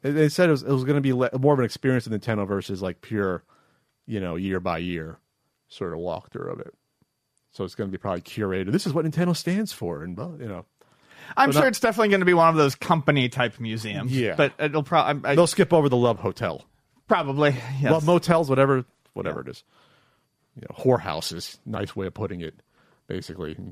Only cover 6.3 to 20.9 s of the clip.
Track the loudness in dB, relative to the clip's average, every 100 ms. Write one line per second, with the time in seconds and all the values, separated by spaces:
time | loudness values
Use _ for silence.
6.3 | -12 -10 -10 -14 _ _ _ _ _ _
7.3 | _ _ -10 -10 -6 -8 -6 -6 -6 -6
8.3 | -6 -4 -2 -2 -2 -2 -2 -2 0 0
9.3 | 0 -2 -4 -4 -8 -8 -8 -10 -10 -12
10.3 | -12 -12 -12 -14 _ _ _ _ -20 -8
11.3 | 2 4 6 4 2 0 2 2 4 6
12.3 | 6 6 6 2 2 0 0 2 0 0
13.3 | 0 -2 -2 -8 -6 -6 -6 -2 0 0
14.3 | 2 0 0 -2 -2 0 2 2 0 2
15.3 | 4 4 2 4 4 4 4 2 2 -4
16.3 | -4 -6 -6 -16 _ _ _ _ 0 2
17.3 | 2 2 2 -6 -2 2 2 4 2 4
18.3 | 2 4 4 4 2 -2 _ _ -8 -8
19.3 | -8 -10 -16 _ _ _ _ _ _ _
20.3 | _ _ -20 -18 -2 2